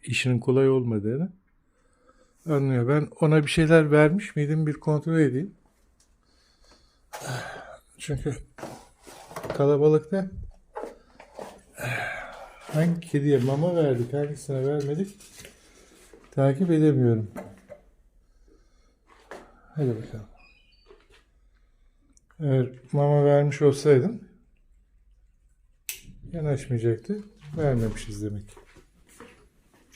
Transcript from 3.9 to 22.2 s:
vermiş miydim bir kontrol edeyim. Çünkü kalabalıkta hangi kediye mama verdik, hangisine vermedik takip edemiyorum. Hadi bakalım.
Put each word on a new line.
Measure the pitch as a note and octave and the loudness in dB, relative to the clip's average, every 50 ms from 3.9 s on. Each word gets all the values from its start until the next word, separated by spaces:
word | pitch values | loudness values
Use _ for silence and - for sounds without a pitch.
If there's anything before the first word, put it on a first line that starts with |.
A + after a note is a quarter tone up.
vermiş | D3 D3+ D3+ D#3 E3 G3+ G#3 - - | 6 6 6 6 4 0 -4 -4 -4
miydim | D#3 D3 C#3+ D#3 D#3 D#3+ D3+ | -4 -2 0 0 0 0 -2
bir | D3 | -4
kontrol | C#3+ - - D3+ D3+ D3 E3 E3 D#3+ | -4 -2 -2 -2 -2 0 0 2 4
edeyim. | D#3 C3+ B2 C3 E3+ G3+ - _ _ _ _ _ _ _ _ _ _ _ _ _ _ _ _ _ _ _ _ _ _ _ - _ _ _ _ _ _ _ - - - - C3 B2 A#2 - - - - - - - _ _ _ _ | 2 2 2 -2 -4 -6 -12 _ _ _ _ _ _ _ _ _ _ _ _ _ _ _ _ _ _ _ _ _ _ _ -20 _ _ _ _ _ _ _ -18 -16 -12 -10 -10 -10 -10 -12 -14 -16 -18 -20 -20 -20 _ _ _ _
Çünkü | - - D3 C3 - D3+ C3 - - _ _ - - - - - - _ _ _ _ - - - - - - - - - - - | -10 -8 -8 -6 -6 -6 -8 -8 -14 _ _ -16 -16 -16 -16 -18 -20 _ _ _ _ -20 -20 -20 -20 -18 -16 -14 -10 -10 -4 0
kalabalıkta | C#3+ C#3 D3 C#3+ D3 D#3 D3+ D3+ D3+ - F#3+ F#3+ F#3+ F#3+ - - - - - - _ _ _ - - - - _ _ _ _ _ - _ _ - - - - - _ _ _ - - A#2+ B2 - - - - - - - - - - - - - - - - | 2 2 2 4 4 4 4 2 0 -2 -6 -6 -6 -6 -10 -14 -14 -16 -18 -20 _ _ _ -14 -14 -14 -16 _ _ _ _ _ -20 _ _ -18 -18 -18 -18 -20 _ _ _ -10 -8 -8 -6 -6 -6 -8 -10 -10 -14 -14 -16 -18 -20 -20 -20 -20 -18 -6 -2
hangi | D3+ D#3+ E3+ E3+ E3+ | 0 0 0 0 -2
kediye | - - - D3 C#3 D3 C#3+ C3 | -6 -4 -4 -2 2 4 2 4
mama | A#2+ C3 C3+ C#3 D#3 F3+ F3+ | 4 2 0 0 0 0 2
verdik, | E3+ D#3 C#3+ C3 A#2+ A#2+ A#2+ - | 2 2 2 2 0 -2 -4 -2
hangisine | C#3+ D3 D3 D3 C3+ - - C#3 C3 C3 C#3 | -4 -4 -4 -6 -10 -8 -6 -4 -2 -2 -2
vermedik | D3 D3 C#3 C#3 D3 D#3+ G3 G3 - - - - - - - - - _ _ _ _ _ - _ _ _ - - - - _ - | -2 -2 -2 -4 -4 -4 -4 -6 -8 -20 -20 -20 -20 -20 -20 -20 -20 _ _ _ _ _ -20 _ _ _ -20 -20 -20 -20 _ -10
takip | - - C3+ C3+ C#3 C3+ F#3+ F3 | -4 0 0 0 2 0 0 2
edemiyorum. | E3 D#3 D#3 D#3 D3 B2+ B2+ A#2+ A#2 A2 A2 G2 - - - - - - _ _ - - _ _ _ _ _ _ _ _ _ _ _ _ _ _ _ _ _ _ _ _ _ _ _ _ _ _ _ _ _ _ - - - - _ _ _ _ _ | 2 4 4 4 4 4 4 4 2 2 -2 -6 -10 -16 -18 -18 -20 -20 _ _ -20 -20 _ _ _ _ _ _ _ _ _ _ _ _ _ _ _ _ _ _ _ _ _ _ _ _ _ _ _ _ _ _ -20 -20 -20 -20 _ _ _ _ _
Hadi | D#3 D3 B2+ | -4 -2 -2
bakalım. | A#2 A2 - - - A2 G#2 - - _ - _ _ _ _ _ _ _ _ _ - _ _ _ _ _ _ _ _ _ _ _ _ _ _ _ _ _ _ _ _ _ _ _ _ _ | -2 -4 -8 -12 -14 -16 -16 -18 -20 _ -20 _ _ _ _ _ _ _ _ _ -20 _ _ _ _ _ _ _ _ _ _ _ _ _ _ _ _ _ _ _ _ _ _ _ _ _